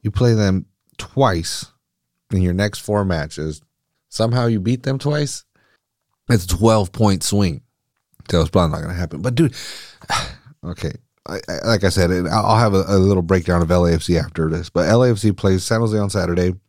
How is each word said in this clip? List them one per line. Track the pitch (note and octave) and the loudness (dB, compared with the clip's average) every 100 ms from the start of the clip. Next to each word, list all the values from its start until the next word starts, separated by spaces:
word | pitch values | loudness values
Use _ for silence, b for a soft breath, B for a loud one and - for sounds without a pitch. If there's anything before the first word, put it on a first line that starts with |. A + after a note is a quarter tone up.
You | G#2+ | -4
play | - B2 | 0 2
them | A2+ G2+ F#2+ - _ _ _ | 2 2 0 -4 _ _ _
twice | - - C3+ F2 D#2+ - - _ _ _ _ _ _ | -10 0 0 0 -4 -8 -12 _ _ _ _ _ _
in | F#2+ | 0
your | F2+ | 0
next | F2 G#2 - | 0 -2 -4
four | - G#2 | -2 -2
matches. | G2 E2+ D2+ - D#2 D#2 _ _ _ _ _ | 0 -2 -4 -8 -8 -8 _ _ _ _ _
Somehow | - A2+ A#2+ A#2+ | -4 -2 0 0
you | A2+ | 0
beat | F#2+ B2 | -2 -4
them | C3+ C3+ | -4 -4
twice. | C#3+ D3 D3 - _ _ _ _ _ _ _ _ - | -4 -4 -4 -8 _ _ _ _ _ _ _ _ 0
It's | A#2 | 0
a | F2+ | 0
twelve | F2 A2 A2 F#2+ | 2 4 4 2
point | - A2 F#2+ | 0 2 2
swing. | - G#2 G2 D2 _ _ _ _ _ _ - | 0 0 0 -2 _ _ _ _ _ _ -2
So | F2 | 0
it's | D#2+ | 2
probably | G2 E2+ | 2 0
not | D2+ | -2
gonna | D#2+ F2 | -6 -6
happen. | E2+ D2+ | -6 -4
But | G#2+ | -4
dude, | B2 D#3 B B B B B B | 0 0 B B B B B B
<sighs> | B B B B - | B B B B -16
okay. | - F2 - - _ _ - | -14 -8 -8 -10 _ _ -14
I, | F2+ - | -12 -8
I, | E2+ - | -6 -2
like | A2 | 0
I | F#2+ | 2
said, | F#2 F2 | 2 2
it, | F2+ F2+ | 0 0
I'll | A2 - A2 | 0 2 4
have | A#2 | 4
a, | G2 F#2+ | 2 2
a | G2+ | 2
little | F#2+ F#2+ | 4 2
breakdown | E2+ F#2+ E2 F2 | 2 0 2 0
of | E2 | 2
L | F2+ | 2
A | F2 | 4
F | E2 | 2
C | - F2 | 2 0
after | D#2 - D#2+ | 0 -4 -4
this. | D#2+ E2+ | -4 -4
But | F2 E2 | -2 2
L | A2+ | 4
A | B2+ | 4
F | A2 | 2
C | A2 | 0
plays | F#2 G2 F#2+ | 0 0 0
San | - A2+ | 0 -2
Jose | A2+ G#2+ | 0 -2
on | G2+ | -2
Saturday | F#2+ F2 F2 F2+ F#2 | -2 -2 0 0 -2